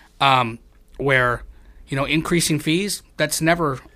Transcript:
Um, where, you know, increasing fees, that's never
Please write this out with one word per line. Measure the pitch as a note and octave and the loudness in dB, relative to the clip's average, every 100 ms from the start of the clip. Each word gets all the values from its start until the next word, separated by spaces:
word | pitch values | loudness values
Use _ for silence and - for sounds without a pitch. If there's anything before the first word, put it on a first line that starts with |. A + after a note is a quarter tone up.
| - - | -20 0
Um, | C#3 C3 A#2 A#2 _ _ _ - | 2 4 2 -6 _ _ _ -6
where, | C3+ C3 B2 A#2 - - - - - | 2 2 2 0 -6 -20 -20 -20 -8
you | C3+ | -4
know, | C3+ | -2
increasing | D3+ D#3 F3 - D3+ | -2 0 0 0 -2
fees, | D#3 E3 G3+ - - - | 0 -2 -2 -8 -10 -4
that's | D3+ - | -4 0
never | D#3+ E3+ D#3 C3 - | 0 2 0 -4 -8